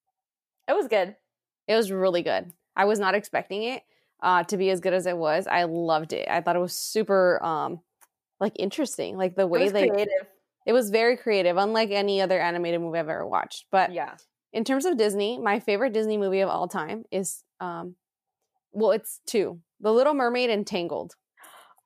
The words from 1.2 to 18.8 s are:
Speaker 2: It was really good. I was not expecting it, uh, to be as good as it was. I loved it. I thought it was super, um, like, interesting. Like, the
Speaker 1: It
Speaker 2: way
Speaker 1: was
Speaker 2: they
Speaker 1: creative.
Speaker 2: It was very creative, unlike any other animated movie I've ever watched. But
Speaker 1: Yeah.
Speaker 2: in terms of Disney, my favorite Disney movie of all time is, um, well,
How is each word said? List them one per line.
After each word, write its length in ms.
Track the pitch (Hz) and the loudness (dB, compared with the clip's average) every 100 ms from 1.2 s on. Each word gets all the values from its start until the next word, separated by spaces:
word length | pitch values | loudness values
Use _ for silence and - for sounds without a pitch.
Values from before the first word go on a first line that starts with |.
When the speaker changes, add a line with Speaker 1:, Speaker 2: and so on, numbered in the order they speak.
| _ _ _ _ - | _ _ _ _ 0
Speaker 2:
It 80 | 220 | 0
was 160 | 208 | 0
really 300 | 190 190 175 | 0 0 2
good. 300 | 160 95 175 - _ - | 0 -2 -4 -14 _ 0
I 100 | 202 | 2
was 140 | 214 | 2
not 160 | 196 202 | 0 0
expecting 480 | - 151 - 196 | -2 -6 -6 -6
it, 180 | 226 262 - _ _ _ | -6 -8 -12 _ _ _
uh, 220 | - 180 | 2 2
to 140 | 170 180 | 2 0
be 120 | 190 | 0
as 100 | 185 | 0
good 140 | 180 | 0
as 140 | 185 180 | 0 0
it 100 | 175 | -2
was. 300 | 156 160 - | 0 0 0
I 160 | 175 | 0
loved 500 | 175 165 165 156 160 | 0 -2 0 0 -2
it. 140 | - - | -6 -2
I 120 | 175 | -2
thought 140 | 170 175 | 0 0
it 40 | |
was 140 | 180 - | -2 -4
super, 640 | - 214 214 196 180 165 | -4 -2 2 4 4 2
um, 360 | 165 156 143 170 _ _ _ _ _ - | 0 -2 -4 -8 _ _ _ _ _ -4
like, 140 | 196 - | -4 -2
interesting. 580 | 196 - 277 - 98 185 | -4 -2 -4 -4 -6 -2
Like, 180 | 185 185 | -2 0
the 80 | |
Speaker 1:
It 60 | 190 | 2
Speaker 2:
way 140 | 170 | 2
Speaker 1:
was 80 | 190 | 2
Speaker 2:
they 160 | 202 196 | 2 2
Speaker 1:
creative. 380 | 202 208 190 - _ _ _ - | 2 0 -2 -4 _ _ _ 2
Speaker 2:
It 60 | |
was 180 | 240 214 | 2 2
very 260 | 214 233 240 | 2 2 2
creative, 400 | 233 202 175 175 | 0 2 2 2
unlike 320 | 202 220 220 | 2 2 0
any 320 | 202 202 196 | 0 2 2
other 180 | 185 185 | 2 2
animated 420 | 175 175 170 170 | 0 -2 -2 -2
movie 180 | 170 165 | -2 -4
I've 100 | 156 | -4
ever 160 | - 90 | -6 -2
watched. 400 | 92 - - - | -2 -2 -10 -2
But 200 | 190 180 | 2 2
Speaker 1:
Yeah. 240 | 170 143 - _ _ _ | -2 -8 -10 _ _ _
Speaker 2:
in 100 | - | -4
terms 220 | 226 269 349 | 0 0 2
of 100 | 269 | 2
Disney, 440 | 214 202 208 254 | 2 2 -2 -2
my 200 | 220 214 | -2 -2
favorite 320 | - 202 262 | 0 0 0
Disney 240 | 214 220 214 | 0 0 0
movie 240 | 196 190 | 0 2
of 80 | 190 | 0
all 180 | 165 180 | 0 -4
time 380 | 190 156 220 - | -4 -6 -8 -6
is, 340 | 190 185 - _ - | -6 -6 -8 _ -12
um, 360 | 180 170 175 180 _ _ _ _ _ _ _ | -10 -8 -10 -14 _ _ _ _ _ _ _
well, 200 | - | 0